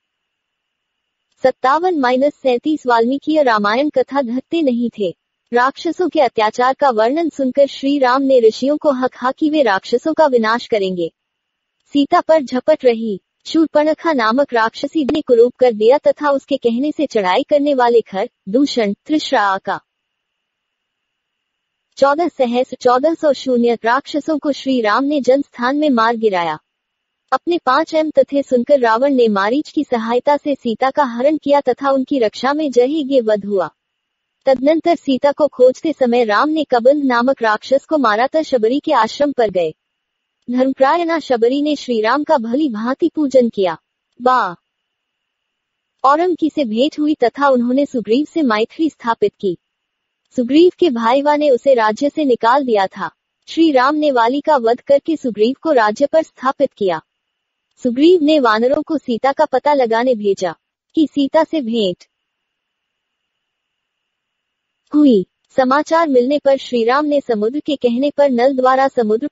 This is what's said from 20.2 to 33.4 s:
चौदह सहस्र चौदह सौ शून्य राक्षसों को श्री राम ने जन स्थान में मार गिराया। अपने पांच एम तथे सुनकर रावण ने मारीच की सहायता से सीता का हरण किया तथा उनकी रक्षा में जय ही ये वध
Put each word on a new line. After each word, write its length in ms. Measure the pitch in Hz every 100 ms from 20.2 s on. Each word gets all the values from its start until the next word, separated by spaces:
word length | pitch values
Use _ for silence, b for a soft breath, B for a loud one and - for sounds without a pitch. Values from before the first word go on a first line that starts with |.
| _ _ _ _ _ _ _ _ _ _ _ _ _ _ _ _ _ -
चौदह 320 | 269 294 349
सहस्र 480 | - 247 240 262 -
चौदह 340 | 247 254 294
सौ 180 | 330 311
शून्य 460 | 262 269 247 240 226
राक्षसों 540 | - 247 - 302 285 311
को 140 | 302
श्री 280 | 269 269 262
राम 240 | 208 214
ने 160 | 277 294
जन 220 | 247 269
स्थान 340 | - - 240 285
में 140 | 302
मार 260 | 240 226 240
गिराया। 420 | 220 185 165 151 _ _ _ _ _ _ _
अपने 260 | 262 - 349
पांच 360 | - 262 320
एम 160 | 311 311
तथे 320 | 285 262 277
सुनकर 380 | 277 247 240 285
रावण 340 | 233 220 277
ने 140 | 269 233
मारीच 440 | 202 196 269 -
की 120 | -
सहायता 520 | 285 240 226 247 269 294
से 180 | 294
सीता 360 | 277 240 220 262
का 140 | 285
हरण 320 | 269 233 269 311
किया 240 | 277 285
तथा 300 | 269 233 277
उनकी 280 | 269 262 277
रक्षा 340 | 214 - 247
में 180 | 294 311
जय 160 | 240 247
ही 180 | 320
ये 160 | 262 269
वध 240 | 220 214